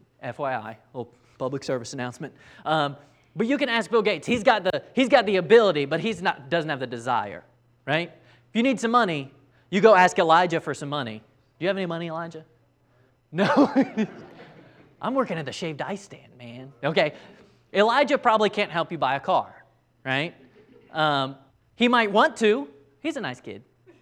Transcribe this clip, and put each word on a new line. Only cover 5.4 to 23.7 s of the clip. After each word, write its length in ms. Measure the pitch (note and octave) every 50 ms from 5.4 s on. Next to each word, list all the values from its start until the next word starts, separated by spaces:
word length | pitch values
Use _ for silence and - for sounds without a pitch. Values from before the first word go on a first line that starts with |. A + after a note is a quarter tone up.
| F3 C#3 A3 A#3+ A3 G3 D#3 D3 C#3
but 140 | C#3 D#3 D#3+
he's 220 | E3 A3+ G#3+ E3+
not, 280 | F#3 F3+ E3 D#3+ C3 C3+
doesn't 200 | E3 E3+ D3+ D#3
have 100 | D3 C3
the 80 | C3
desire, 560 | A#2 B2 A#2 A2+ B2+ B2 A2 G#2 G2+ E2+ E2+ - _ _ _ _ _ _ _ -
right? 240 | - D#3 D#3+ F3 E3+ - - _ _ _ _ _ _
If 60 | -
you 60 | A3
need 180 | A3+ C4+ B3 F3+
some 120 | A#3 A3+
money, 400 | A#3+ A#3+ A3+ F#3 D#3+ C#3+ C3 - - _ _ _ _ _ _ -
you 100 | F3 G3+
go 140 | F#3 A3 G#3
ask 240 | F3+ F#3 F3 - G3
Elijah 400 | F3+ D#3+ D#3+ E3+ F#3 F3 E3+ D#3
for 140 | - D#3+ C#3
some 140 | - D3+ C#3+
money. 340 | D3 D3 B2+ A2+ G#2+ A2 - _ _ _ _ _ _
"Do 60 | - D#3
you 40 |
have 100 | F#3+ F#3+
any 100 | G3 F#3+
money, 200 | E3 E3 E3 E3+
Elijah?" 380 | E3 D#3+ E3 E3+ E3+ E3 D#3 E3 _ _ _ _ _ _ _ _ _ _ _ _ _ _ _ _ _
"No." 420 | D3+ E3+ G3+ - D4 D4 C#4 - -
<laughs> 1300 | C4 C4 - - G#3+ G#3 - - - - - - - - - - - - - - - - _ _ -
"I'm 140 | - G#3+ C4
working 220 | C#4 A#3 F3+ F3+
at 80 | D#3+ D3
the 60 | B2+
shaved 300 | - - F#3+ D#3+ D3+ C3+
ice 200 | C#3+ C#3 G3+ G3
stand, 360 | - - - - - - -
man." 340 | B2 B2 A#2+ A#2 B2+ C3 C#3 - _ -
Okay. 300 | D3 D#3+ G3 - D3+ - - - - - - - _ _ _ _ _ -
Elijah 440 | F#3+ G#3 A3+ A#3 C#4 D4 A#3+ D4
probably 320 | - - B3 A3 G#3 G#3+ G3
can't 200 | G#3 G#3 G3+ -
help 220 | D#3 E3+ D#3+ -
you 60 | F3
buy 180 | D3 C#3+ B2+ C3+
a 40 | C#3
car, 440 | - F#3+ F3+ C3 G2+ - - - - _ _ _ _ _ _ _ -
right? 320 | - C3 C#3 D#3 F3 - - - - _ - - _ - - _ -
Um, 460 | - D#3+ D#3 D3+ C#3+ C#3 C3+ C3+ C#3 - _ _ _ _ _ _ _
he 100 | - A#3
might 240 | A#3+ B3 A#3+ A3+ G3+
want 240 | G3 A3 C#4 D#4+ -
to. 300 | - A3+ G#3 G#3+ C#4 C#4+ - - - _ _ _ _
He's 160 | - D#4+ D4+
a 60 | C4+
nice 180 | G3 C3 B2 -
kid. 240 | - A#2 F#2+ - - _